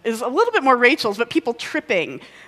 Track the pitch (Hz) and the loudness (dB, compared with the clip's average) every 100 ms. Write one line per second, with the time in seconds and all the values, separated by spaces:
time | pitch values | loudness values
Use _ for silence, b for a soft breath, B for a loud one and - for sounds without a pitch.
0 | 233 226 254 285 466 440 269 247 240 302 | -6 -4 -2 0 2 2 4 4 4 2
1 | 226 202 233 320 - 233 - 311 - 196 | -2 -2 -2 -2 -2 -6 -6 -6 -2 -2
2 | 135 - B B | -2 -8 B B